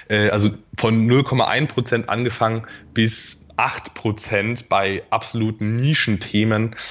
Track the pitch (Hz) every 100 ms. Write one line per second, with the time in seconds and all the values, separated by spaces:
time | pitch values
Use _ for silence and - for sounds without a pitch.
0 | - 107 104 104 104 104 - - 113 113
1 | 113 131 139 131 - 117 151 - 113 117
2 | 110 107 123 - 113 113 - - - -
3 | 113 - - - - - - - - -
4 | 107 104 - 104 107 120 - 98 98 98
5 | - 110 - 117 110 110 107 117 135 151
6 | - 101 - 104 110 107 113 - -